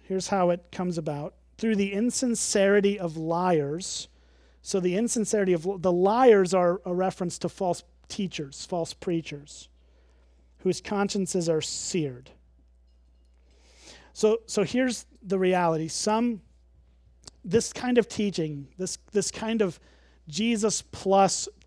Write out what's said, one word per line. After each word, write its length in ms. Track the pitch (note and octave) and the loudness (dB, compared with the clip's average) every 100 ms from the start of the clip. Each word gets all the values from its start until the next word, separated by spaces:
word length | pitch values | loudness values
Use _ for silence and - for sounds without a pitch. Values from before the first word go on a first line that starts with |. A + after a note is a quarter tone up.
here's 240 | - F#3+ - | -8 -6 -2
how 220 | G3 F3 | 2 2
it 160 | F3 - | 0 -4
comes 260 | - F3+ E3+ | -6 -4 -4
about, 380 | D#3 D3 D#3 - _ - | -4 -6 -10 -14 _ -4
"through 160 | A3+ | 0
the 180 | G#3 G3 | 0 0
insincerity 1080 | G3 A#3+ - B3+ A3+ - G#3 G3 G#3 G3+ G3+ | 0 -2 0 -2 -2 0 2 4 6 4 0
of 160 | F3 D#3 | -4 -6
liars." 880 | D#3+ E3+ F#3 E3+ C#3+ D#3 F#3+ - - _ _ _ _ _ - | -2 0 2 2 0 -6 -8 -10 -12 _ _ _ _ _ -4
So 140 | G3 | -2
the 160 | F3+ F3+ | 0 0
insincerity 560 | A#3 A#3+ G3+ G#3+ F#3+ | 0 -2 0 0 2
of, 300 | F3 F3 G3 | 2 0 -2
the 100 | F3 | 0
liars 600 | F3 F#3+ A#3 C4 G#3 F#3 | 4 4 6 8 8 6
are 260 | F#3 F3 F#3 F#3 | 4 2 0 -2
a 80 | |
reference 420 | F3 F#3 - F3+ - | -2 -2 -2 -6 -4
to 100 | F3 | -8
false 320 | - F#3 E3+ - _ _ | -4 -2 -2 -8 _ _
teachers, 560 | - F#3+ - C#3+ - | -6 -6 -6 -10 -12
false 300 | - F3 E3 | -6 -4 -4
preachers, 720 | - - E3+ - D3 D3 - - _ _ _ _ _ _ _ _ _ | -6 -4 -4 -4 -14 -16 -20 -20 _ _ _ _ _ _ _ _ _
whose 200 | F#3 E3+ | -2 -2
consciences 680 | - G3+ G3+ G3+ F#3 F#3 E3 | -4 -2 0 -2 -2 -2 0
are 100 | D#3+ | -2
seared. 720 | - - - F#3 D3 B2 - - _ _ _ _ _ _ _ _ _ _ _ _ _ - - - - | -2 -8 -6 -4 -4 -8 -20 -20 _ _ _ _ _ _ _ _ _ _ _ _ _ -20 -20 -20 -20
So, 240 | - G#3+ A3+ - | 0 2 2 -2
so 160 | - | -2
here's 420 | F#3+ A#3+ B3+ A3 - _ | 0 0 0 -2 -12 _
the 160 | F#3+ F#3+ | -4 0
reality. 500 | F#3 F#3 E3+ D#3+ D#3+ | 2 2 2 0 -4
Some, 520 | - - G#3+ A#3+ G#3 - _ _ _ _ _ _ _ - _ | -4 0 0 0 -2 -12 _ _ _ _ _ _ _ -20 _
this 300 | - G#3 - | 0 0 0
kind 240 | - B3 B3 | -6 2 2
of 100 | G#3 | 2
teaching, 600 | - G#3 F3+ D#3 C#3+ C#3 - | -2 -2 -2 -6 -6 -14 -8
this, 180 | F#3 - - | -8 -8 -4
this 180 | G#3 F#3+ | -2 -2
kind 300 | - A3+ A3+ | -6 -4 0
of 180 | G3 - _ _ _ _ - | -2 -2 _ _ _ _ -12
Jesus 520 | D3 A3+ A3+ G#3+ - | -4 -2 0 0 -2
plus 640 | - - F#3+ G3 G3 - - - | -8 -8 2 4 4 2 -6 -12